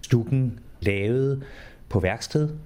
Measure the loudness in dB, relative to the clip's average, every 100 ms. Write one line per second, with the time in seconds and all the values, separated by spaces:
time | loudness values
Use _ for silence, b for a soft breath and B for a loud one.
0 | 2 2 4 0 0 -4 -14 -2 0 2
1 | 2 2 2 -2 -6 B B B B 2
2 | 2 0 -2 0 0 -2